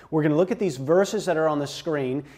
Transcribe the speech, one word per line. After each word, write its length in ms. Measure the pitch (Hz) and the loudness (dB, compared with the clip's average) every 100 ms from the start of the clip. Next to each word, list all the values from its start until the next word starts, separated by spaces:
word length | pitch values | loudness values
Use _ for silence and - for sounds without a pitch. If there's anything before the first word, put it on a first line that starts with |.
| - | -4
We're 100 | 156 | 0
gonna 160 | 151 147 | 2 2
look 140 | 185 | 2
at 80 | 220 | 0
these 180 | 196 131 | -4 -2
verses 480 | 135 175 196 214 170 | 2 2 2 0 -2
that 100 | 160 | 0
are 120 | 160 | 2
on 100 | 147 | 0
the 80 | 143 | -4
screen, 580 | - 170 151 127 135 143 | -8 -4 -4 -2 -4 -8